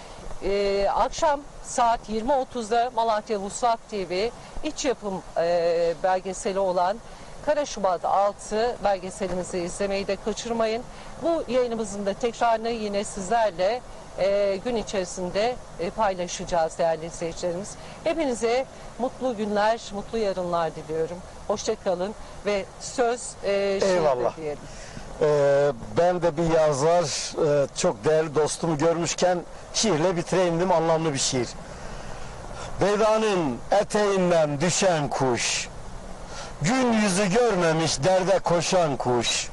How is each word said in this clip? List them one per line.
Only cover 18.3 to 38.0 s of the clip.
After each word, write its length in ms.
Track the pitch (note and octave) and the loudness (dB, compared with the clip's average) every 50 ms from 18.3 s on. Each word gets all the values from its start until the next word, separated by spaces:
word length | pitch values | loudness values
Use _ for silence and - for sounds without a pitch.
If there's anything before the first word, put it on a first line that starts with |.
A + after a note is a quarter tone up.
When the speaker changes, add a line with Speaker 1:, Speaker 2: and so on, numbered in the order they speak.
| A#3+ G#3 A#3 A3+ A#3+ B3+ C4+ - - - - - - - | 0 0 0 2 2 0 -2 -4 -8 -16 -16 -12 -6 -4
Speaker 1:
mutlu 380 | A#3+ C4 - - A#3+ C4 A#3+ | -4 -4 -4 -2 -4 -2 -2
günler, 440 | G3+ A3 G#3 G#3 G3+ G#3 A3 A#3 A3+ - - | -2 -2 0 2 2 2 2 2 0 -4 -8
mutlu 260 | G3+ G3+ G3+ - - A3+ | -8 -8 -6 -4 -2 0
yarınlar 560 | G#3+ G3 F#3 F#3 F3+ F3 F3 E3+ E3 E3 E3+ | 0 0 0 -2 -2 0 0 0 0 0 -2
diliyorum. 420 | D#3+ D3 D3+ D#3+ D#3+ D#3+ D#3 F3 F3+ - - - - - | -6 -8 -4 -2 -2 -2 -2 -4 -8 -12 -14 -16 -8 -4
Hoşça 280 | - G#3 G#3+ - A#3+ A3 - - | -4 -2 -2 -2 -2 -4 -2 0
kalın 300 | G3+ F3+ F3 F3+ G#3 G#3+ - - - - - - | -2 0 0 -2 -4 -6 -8 -12 -14 -14 -6 -2
ve 180 | G3+ G#3 G3 F#3 - - - | -2 -2 -2 -2 -6 -10 -14
söz, 400 | - - - - A#3+ A#3 B3 A#3+ - - - - - | -12 -4 0 0 2 2 0 -2 -6 -10 -10 -4 -2
e, 360 | F#3+ G3+ G3 G3+ G3+ G3 G3 | 0 0 2 2 0 2 2
şiirde 140 | G3 G3 F#3 | 2 4 4
Speaker 2:
Eyvallah. 420 | F3+ D#3+ D3 C3 B2 A#2+ A2+ - | 4 4 4 4 2 0 -2 -2
Speaker 1:
diyelim. 260 | D#3+ D#3+ D3 C#3+ - - - - - - - - - - - - - | -4 -6 -6 -6 -8 -10 -14 -14 -14 -14 -14 -14 -14 -12 -10 -2 2
Speaker 2:
Ee, 500 | D#3+ D3+ D3 D3 C#3+ C#3+ C#3 C#3 C#3+ C#3+ C3 A2+ A2 G#2+ G#2+ D#3+ | 4 4 6 6 6 6 6 6 4 4 2 -2 -6 -2 2 4
ben 240 | E3+ F3+ F3+ F3+ | 4 4 4 4
de 140 | D#3+ E3+ D3 | 2 0 2
bir 140 | D#3 E3+ D#3+ | 2 2 4
yazar, 540 | D#3+ D#3 D#3 D3+ D3 C3 D3 E3 E3+ F3 E3+ C#3 - - - - - - E3 D3+ D3 D3 C#3 | 4 6 6 4 4 4 4 4 4 4 2 2 -2 -4 -6 -6 -2 0 2 4 4 4 2
e, 20 | - - | 0 0
çok 280 | - - F3+ D3 G2+ G#2 | 0 0 0 0 0 2
değerli 300 | D#3 D#3 D#3 D#3+ E3 C3 | 4 4 4 2 2 2
dostumu 440 | - - - - - - E3 D#3+ C#3+ | 2 2 2 0 -2 -2 0 0 2
görmüşken 600 | D#3 E3 E3 F3 E3+ - - - F#3 F3 F#3 F3 D3 - - - - - - | 2 2 2 2 0 -2 0 2 2 2 2 0 -2 -6 -12 -14 -12 -6 -2
şiirle 420 | - - A3 F3 C#3+ E3 F#3 F#3 | 0 2 2 2 4 2 2 0
bitireyim 400 | F3 E3 - E3 F#3 F#3 F3 E3 | 0 -2 0 2 2 4 4 2
dedim, 160 | E3 F#3 F#3+ | 2 2 4
anlamlı 400 | F3+ D#3+ D#3+ E3 D#3+ D#3+ E3 D#3+ | 4 4 4 4 2 2 2 0
bir 60 | C#3 C3+ | 0 0
şiir. 300 | - - - B2+ A#2 - - - - - - - - - - - - - - - - - - - - - - - - - - - | -2 0 0 -2 -2 -4 -6 -10 -14 -14 -12 -12 -10 -10 -10 -10 -10 -10 -10 -10 -10 -10 -12 -12 -12 -12 -10 -10 -10 -8 -4 0
Vedanın 760 | E3+ G3 G#3 G3+ A3 G#3+ A3 A3 A3 G#3+ G3+ F3+ E3 C#3 A#2+ A2+ - - | 0 2 4 4 4 4 4 4 2 2 2 2 0 0 -2 -4 -2 2
eteğinden 880 | F#3 G3+ G#3 - - G#3 G#3 G3+ G3 F#3+ F3+ F3 F3 E3 D#3 D3 D3 C#3 | 2 2 2 2 2 2 2 4 4 2 4 4 4 4 4 2 2 0
düşen 480 | E3 F3+ - - G3 F#3 E3+ D3+ D3 C3 | 0 0 2 4 4 4 4 2 0 0
kuş, 600 | - - C3+ B2+ A#2+ A2+ - - - - - - - - - - - - - - - - - - - - - - - - | 0 0 2 2 2 2 0 -2 -2 -4 -4 -6 -10 -12 -12 -12 -12 -12 -12 -12 -12 -12 -12 -12 -12 -12 -12 -12 -6 -2
gün 300 | C#3+ F3 B3+ C4 B3+ A#3+ | 0 2 2 4 4 4
yüzü 340 | A3+ A3 G#3 G3+ F3+ F#3+ G#3 | 4 4 2 2 2 2 2
görmemiş 800 | F#3 F3+ A#3+ B3 A#3 G3+ F3+ E3+ D#3+ D#3 E3 E3+ D3 - - | 2 4 4 4 4 4 4 4 2 2 2 2 0 0 2